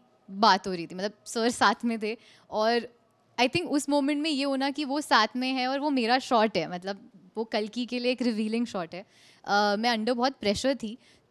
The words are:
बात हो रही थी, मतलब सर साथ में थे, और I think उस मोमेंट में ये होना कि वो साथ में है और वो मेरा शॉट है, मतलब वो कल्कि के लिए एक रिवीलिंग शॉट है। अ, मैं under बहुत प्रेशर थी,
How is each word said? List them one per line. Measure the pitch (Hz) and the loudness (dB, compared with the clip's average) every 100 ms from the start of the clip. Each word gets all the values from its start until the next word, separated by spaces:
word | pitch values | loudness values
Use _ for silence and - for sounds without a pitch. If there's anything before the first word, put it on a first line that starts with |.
| _ _ - | _ _ -14
बात | 196 220 190 196 | 4 6 6 2
हो | |
रही | 180 165 | -6 -6
थी, | 180 | -6
मतलब | 202 - - | -8 -8 -8
सर | 240 226 | -2 0
साथ | 240 214 220 233 | 4 4 4 -2
में | 226 | -4
थे, | 214 233 - - - | -6 -8 -14 -20 -8
और | 208 220 240 - _ _ _ _ - | -2 2 0 -2 _ _ _ _ 0
I | 254 | 0
think | 339 330 | 0 -2
उस | 285 - | -2 0
मोमेंट | 285 277 294 | 0 0 -2
में | 320 | -2
ये | 269 | -2
होना | 277 269 269 | -2 -2 -2
कि | 285 285 | -4 -4
वो | 294 | -4
साथ | - 247 247 247 | 2 4 4 0
में | 254 | -4
है | 262 254 | -2 -2
और | 277 | -2
वो | 294 | 0
मेरा | 269 220 254 | 0 2 0
शॉट | - 233 220 190 | 2 2 4 0
है, | 156 | -4
मतलब | 180 190 196 - 180 - - | -6 -8 -10 -14 -20 -12 -10
वो | |
कल्कि | 226 220 214 240 240 | -4 -4 -4 -6 -6
के | 247 | -4
लिए | 247 | -2
एक | 247 | 0
रिवीलिंग | 247 214 214 226 233 | 0 0 -2 -2 -4
शॉट | 196 165 175 | -6 -8 -12
है। | - _ - _ - | -16 _ -20 _ 0
अ, | 202 208 202 | 2 2 2
मैं | 240 226 | 0 0
under | 220 240 | 0 0
बहुत | 262 | 0
प्रेशर | 269 202 202 262 269 | 0 -2 0 0 -2
थी, | 214 226 _ _ _ | -6 -12 _ _ _